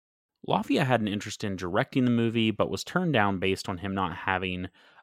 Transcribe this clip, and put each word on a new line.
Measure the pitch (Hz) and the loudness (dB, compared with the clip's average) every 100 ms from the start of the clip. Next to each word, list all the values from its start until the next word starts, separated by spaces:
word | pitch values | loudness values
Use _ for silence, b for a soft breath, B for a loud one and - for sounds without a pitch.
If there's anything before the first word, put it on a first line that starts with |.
| _ _ _ _ - | _ _ _ _ -2
LaFia | 180 - 285 | 0 2 2
had | 131 120 | 4 2
an | 104 | 2
interest | 101 104 - | -2 -6 -6
in | 104 92 | -4 -4
directing | 90 98 135 139 | -2 0 0 0
the | 123 | 2
movie, | 117 117 117 110 | 2 2 2 2
but | 104 - | 2 0
was | 95 | -2
turned | - 180 180 | -2 -2 2
down | 123 101 95 | 2 2 2
based | 95 95 - | 0 0 -4
on | 92 | -6
him | 98 | -4
not | 98 90 | -2 -2
having | - - 92 92 90 92 b b b | -4 -2 -2 -2 -4 -8 b b b